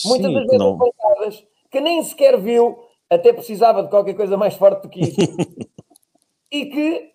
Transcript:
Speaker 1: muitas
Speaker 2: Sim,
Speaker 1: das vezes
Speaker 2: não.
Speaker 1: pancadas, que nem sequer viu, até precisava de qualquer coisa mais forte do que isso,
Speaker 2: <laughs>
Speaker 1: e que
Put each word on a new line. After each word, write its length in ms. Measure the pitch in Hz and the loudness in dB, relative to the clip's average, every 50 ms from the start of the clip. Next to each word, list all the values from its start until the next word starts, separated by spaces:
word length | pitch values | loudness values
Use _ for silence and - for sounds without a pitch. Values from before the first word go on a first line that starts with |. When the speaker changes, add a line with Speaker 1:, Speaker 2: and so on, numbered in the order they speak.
| - | -2
Speaker 1:
muitas 240 | 190 254 254 - - | -2 0 0 0 -2
Speaker 2:
Sim, 60 | - | -2
Speaker 1:
das 100 | 269 247 | -2 0
vezes 160 | - - - | 2 2 2
Speaker 2:
não. 180 | 190 - - - | 2 2 0 0
Speaker 1:
pancadas, 680 | 247 240 240 - - 214 208 196 208 214 - - _ _ _ _ _ _ | 0 -2 0 0 0 0 0 0 -2 -6 -10 -12 _ _ _ _ _ _
que 80 | - 269 | -6 -4
nem 200 | 285 330 339 330 311 | -2 -2 -2 -2 -4
sequer 360 | - - - 285 269 254 233 | -6 -2 2 2 4 4 2
viu, 380 | 185 220 240 233 233 240 - - - _ _ _ _ - | 0 0 2 2 2 2 0 -4 -16 _ _ _ _ 0
até 220 | 175 170 170 233 233 | 0 2 4 4 2
precisava 500 | - - - 220 185 226 226 - 196 196 | 2 -2 -10 -4 2 2 2 2 2 -2
de 60 | - | 0
qualquer 240 | - 202 196 196 190 | 0 0 0 0 -2
coisa 220 | 196 214 185 196 196 | -4 -4 -2 -2 -2
mais 180 | 208 196 - | -2 -2 0
forte 280 | - 190 196 196 196 - | 2 2 2 2 2 -4
do 60 | - | -12
que 120 | - 180 | -8 -6
isso, 180 | 160 165 - - | -6 -4 -2 -2
Speaker 2:
<laughs> 1300 | 190 - - - 170 - - - - - _ - - _ _ _ _ _ _ _ _ _ _ _ _ _ | -2 -2 -2 -4 -8 -8 -8 -16 -20 -20 _ -20 -20 _ _ _ _ _ _ _ _ _ _ _ _ _
Speaker 1:
e 140 | - 294 269 294 | -8 -8 -8 -8
que 440 | - 294 302 311 339 - - - _ | -6 -4 -2 -2 -4 -6 -8 -14 _